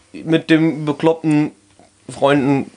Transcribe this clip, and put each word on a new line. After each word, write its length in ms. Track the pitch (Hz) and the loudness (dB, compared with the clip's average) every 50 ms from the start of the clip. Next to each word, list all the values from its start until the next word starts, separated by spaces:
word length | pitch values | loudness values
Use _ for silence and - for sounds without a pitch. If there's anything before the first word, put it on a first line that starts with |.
| _ _ | _ _
mit 380 | - 80 - - 165 156 - - | -18 -10 -2 0 0 0 2 2
dem 340 | 160 156 160 165 131 156 151 | 2 4 4 2 0 -2 -4
bekloppten 680 | 151 143 - 160 160 165 165 - 156 151 147 151 - - _ _ _ _ _ - _ _ _ _ - | -6 -4 0 0 0 0 0 0 0 0 0 0 -2 -6 _ _ _ _ _ -20 _ _ _ _ -18
Freunden, 600 | 135 - 139 139 143 147 127 143 139 135 - - - | -6 -2 0 2 2 2 2 2 0 0 -2 -6 -10